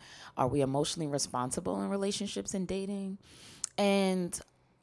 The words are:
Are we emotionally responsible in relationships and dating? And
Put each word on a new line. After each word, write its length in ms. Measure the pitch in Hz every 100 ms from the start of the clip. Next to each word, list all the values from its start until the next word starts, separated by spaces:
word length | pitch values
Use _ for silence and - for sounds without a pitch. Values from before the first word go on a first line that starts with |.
| - - - -
Are 120 | 131
we 140 | 143
emotionally 460 | 135 139 151 170 151
responsible 760 | 143 - 123 127 - 180 196
in 80 | 196
relationships 640 | 196 196 202 202 196 196 196
and 120 | 180
dating? 520 | 190 196 202 196 196 - - - - - -
And 600 | 202 196 190 185 180 - - _ _ _